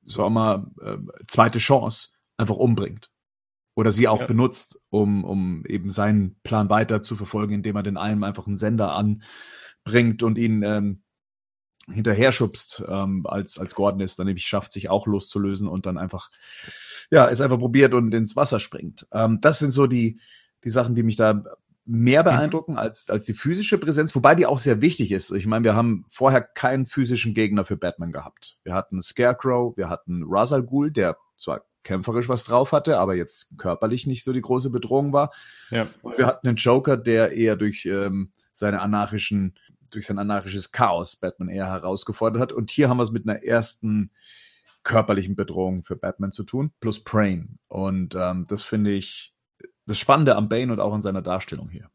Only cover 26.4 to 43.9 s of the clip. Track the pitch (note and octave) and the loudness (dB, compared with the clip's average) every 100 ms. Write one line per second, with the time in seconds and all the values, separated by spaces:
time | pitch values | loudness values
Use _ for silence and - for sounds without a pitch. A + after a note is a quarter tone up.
26.4 | - - B2+ C3+ B2 - B2 A#2+ A2+ G#2+ | 0 -4 -2 0 -2 -2 0 0 0 0
27.4 | G#2+ G#2 F#2+ F#2 F2 - E2+ C#2+ - _ | 2 0 0 -2 -4 -4 -8 -8 -12 _
28.4 | - _ - F#2 - F#2 - - A#2+ B2 | -20 _ -6 -4 -4 -8 -6 2 2 2
29.4 | C3 B2 A#2+ G2 E2+ E2+ - F2 D#2+ F#2+ | 0 0 0 -4 -6 -6 -6 -8 -2 0
30.4 | A#2+ C#3+ B2 C#3 D3 D3 F#2 D#2+ _ _ | 2 0 0 0 0 0 0 -2 _ _
31.4 | - A#1 _ _ - F#2+ F#2 A#2 A#2+ B2 | -8 -8 _ _ -6 -4 -2 -2 0 -2
32.4 | - A#2+ C3+ D3 D#3+ B2 F#2+ F2+ E2 - | 2 2 4 2 2 2 2 0 -4 -10
33.4 | - - F#2 E2+ A2 A#2+ C3+ B2 - B2+ | -16 -8 -6 -2 -2 -2 -4 -4 -4 -4
34.4 | G#2 B2+ C3 A#2+ A#2 C3+ C#3+ C#3 D3 - | 0 0 0 -4 0 0 2 0 0 -6
35.4 | - - - A#2 A2 - A#2 A#2+ B2 - | -20 -20 -6 -4 -4 -8 -8 2 2 2
36.4 | B2+ A2+ B2+ B2+ C3+ B2+ A#2+ A2+ A2 F#2+ | -2 0 4 4 4 0 2 4 2 2
37.4 | A2+ G2+ G#2+ G#2 - G2 G2 G2 F#2+ _ | 0 2 -2 -2 -4 -2 -2 -4 -6 _
38.4 | _ - G#2 G2+ G2 G#2 G2+ G#2 - G#2 | _ -4 -2 -2 -2 -2 -2 -4 -2 -2
39.4 | F#2+ _ _ _ _ G#2+ - G2+ G2+ G2+ | -2 _ _ _ _ -14 -8 -6 -2 -4
40.4 | F#2+ G2 - - A2+ E2+ E2+ - F#2 - | -4 -10 -8 0 0 0 -4 -6 -8 -8
41.4 | F2+ F#2 F#2+ F#2+ F2 G2 - G#2+ A2+ A2+ | -8 -6 -6 -6 -6 -6 -6 -2 0 0
42.4 | B2+ - G#2+ - C#3 B2 A#2 A2+ A2 G2+ | -2 -4 -4 2 2 2 0 -2 -4 -6
43.4 | A2+ A2+ A2 - A2 | 0 0 0 -6 -2